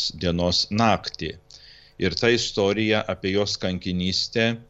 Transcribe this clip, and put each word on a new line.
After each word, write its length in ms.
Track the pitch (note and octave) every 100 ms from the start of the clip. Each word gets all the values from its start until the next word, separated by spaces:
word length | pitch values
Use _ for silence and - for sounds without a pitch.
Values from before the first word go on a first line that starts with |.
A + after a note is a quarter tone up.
| - D#2
dienos 520 | F2 E2+ F2 F2 -
naktį. 640 | G#2 A2+ F#2 - - D#2+ - _ - - - - -
Ir 180 | F2+ -
ta 140 | A#2
istorija 720 | A#2 - - G2 G#2 A2 G#2+ -
apie 260 | F#2+ G2
jos 240 | G2 G2+ -
kankinystę 1000 | G2 F#2 F#2+ F2+ F2+ F#2+ - A#2 A2+ A#2 -